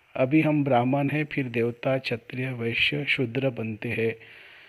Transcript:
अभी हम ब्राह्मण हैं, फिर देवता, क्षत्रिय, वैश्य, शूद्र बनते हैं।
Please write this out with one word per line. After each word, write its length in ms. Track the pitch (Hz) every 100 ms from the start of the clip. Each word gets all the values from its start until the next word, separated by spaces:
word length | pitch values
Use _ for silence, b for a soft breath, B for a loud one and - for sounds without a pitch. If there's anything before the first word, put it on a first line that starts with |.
| _
अभी 260 | - 127 156
हम 240 | 156 151
ब्राह्मण 440 | 139 120 123 139 139
हैं, 140 | 147
फिर 200 | 147 -
देवता, 540 | 127 117 117 120 135 131
क्षत्रिय, 520 | - 117 - 127 131
वैश्य, 540 | 123 117 110 - 147
शूद्र 460 | 139 - 120 123 135
बनते 380 | 120 110 107 120
हैं। 260 | 110 113 107 B B B B